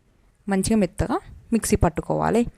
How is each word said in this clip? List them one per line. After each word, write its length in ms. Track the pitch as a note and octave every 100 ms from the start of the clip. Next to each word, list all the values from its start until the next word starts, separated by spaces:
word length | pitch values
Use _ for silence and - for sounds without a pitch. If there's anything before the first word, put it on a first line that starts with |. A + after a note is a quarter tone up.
| _ _ _ _ -
మంచిగా 260 | G3 F#3 A3 F3+
మెత్తగా 340 | - E3+ E4+ - - - A3+
మిక్సీ 240 | - G#3 F3
పట్టుకోవాలి. 580 | - - D#3 D#3 G#3+ A#3+